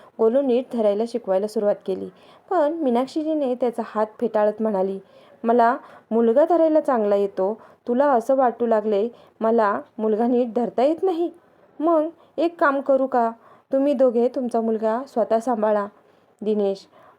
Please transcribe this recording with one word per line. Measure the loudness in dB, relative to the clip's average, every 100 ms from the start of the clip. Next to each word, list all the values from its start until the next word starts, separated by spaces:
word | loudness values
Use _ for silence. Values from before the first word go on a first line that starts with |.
| -14 -2
गोलू | 0 2
नीट | 2 0 -2
धरायला | -2 0 0 -2
शिकवायला | -6 -2 -2 -2
सुरुवात | -2 -2 -2 -4
केली. | -8 -8 -16 -20 -18 -4
पण | 0 0
मीनाक्षीजीने | 0 0 0 -2 -4 -4 -2 -2 -2
त्याचा | -4 -4 -6
हात | -4 -4 -4
फेटाळत | -2 0 0 0
म्हणाली, | -2 -2 -2 -4 -12 -20 -20 -8
"मला | 0 2 2 0 -6 -20 -4
मुलगा | 0 2 4 4
धरायला | 4 4 2
चांगला | 2 0 2 0
येतो, | 0 -2 -4 -4 -12 _ -4
तुला | 0 2
असं | 2 2 2
वाटू | 2 0 0
लागले | 0 0 0 -2 -6 -20 -4
मला | 0 2 2 0 -6 -4
मुलगा | -2 0 2
नीट | 0 0
धरता | -2 -4 0
येत | 0 2
नाही? | -2 -2 -4 -8 _ _ _ -4
मग | 0 0 0 -6 _ -4
एक | -4 0
काम | 0 0
करू | 0 0 0
का, | 0 -2 -4 -16 -20 _
तुम्ही | -2 0
दोघे | 2 2 2 0
तुमचा | -2 -4 -2
मुलगा | -2 -2 -2 -4 -4
स्वतः | -4 0 0
सांभाळा." | 0 -2 0 0 -2 -10 _ _ _ -8
"दिनेश, | -4 0 -2 -4 -10 -20 -20